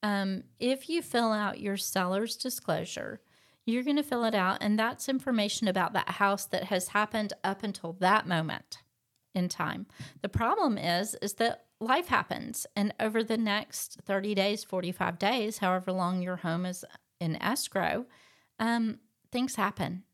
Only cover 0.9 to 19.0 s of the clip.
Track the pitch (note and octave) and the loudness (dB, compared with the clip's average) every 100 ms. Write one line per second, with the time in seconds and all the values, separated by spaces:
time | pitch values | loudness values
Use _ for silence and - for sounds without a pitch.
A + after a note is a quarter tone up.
0.9 | E4 E4 A#3+ A#3 G#3+ G#3 - G#3 G3 - | -4 0 2 2 2 0 -2 -4 -2 -2
1.9 | - F3+ F#3+ A3+ - C4 B3 - D#3 E3 | 0 2 0 0 -4 -6 -6 -2 -2 -2
2.9 | - A1 - _ _ _ _ - A#3 B3+ | -8 -8 -12 _ _ _ _ -2 -2 2
3.9 | D4 D4 B3 A3+ A3 F#3 - G#3 G#3+ A3 | 0 2 0 2 2 2 2 0 2 2
4.9 | C4 - C4+ C4+ A#3+ G3+ - G#3 F#3+ F3+ | -2 -2 -2 0 0 0 0 0 2 2
5.9 | F#3 - F#3 G3+ G3 - F#3 G3 F#3+ F3+ | 0 -2 2 2 2 0 -2 0 -2 0
6.9 | G#3 G#3 A3+ G#3 - - G3 G#3+ G3 E3+ | 0 0 0 -4 -2 -4 -2 -4 -6 -8
7.9 | F3+ F#3 G#3+ G#3 E3+ D#3+ - - - _ | 0 4 4 4 0 0 -6 -10 -18 _
8.9 | _ _ _ _ F#3+ F3+ - E3+ - G3+ | _ _ _ _ -2 -2 0 -4 -4 -8
9.9 | - - - G3+ - A#3 G#4+ E4+ A3 E3+ | -14 -18 -8 -4 0 2 4 2 2 2
10.9 | F3 G#3+ - G3+ - A#3 - _ _ A3+ | 2 0 -2 -4 0 0 0 _ _ 0
11.9 | C4+ F4 A#3 F#3+ - - - - - G3+ | 2 4 0 0 -6 -6 -8 -6 0 0
12.9 | - A3 A3 A3 A3+ A3 G3+ - - - | 2 0 2 0 0 2 0 -2 -8 -10
13.9 | - - G3 G3 G3+ G3 G#3 - F#3 F3 | -12 -2 0 2 2 2 0 -2 -4 -2
14.9 | F3+ F3+ F3 G3 B3 G#3+ G#3+ F#3+ F#3 F#3 | -2 -2 2 2 2 -2 0 2 2 0
15.9 | F#3 F#3 F#3 F3+ F3+ F3 E3+ F3+ F3+ - | 0 0 0 -2 -2 -2 -2 -2 -6 -12
16.9 | - _ _ E3+ D#3 - C4 - G3 E3+ | -20 _ _ -2 0 0 0 -2 0 2
17.9 | G#3 B3 - - _ _ _ A3+ A#3 A3+ | 0 -4 -14 -20 _ _ _ 0 2 0
18.9 | G#3+ | -4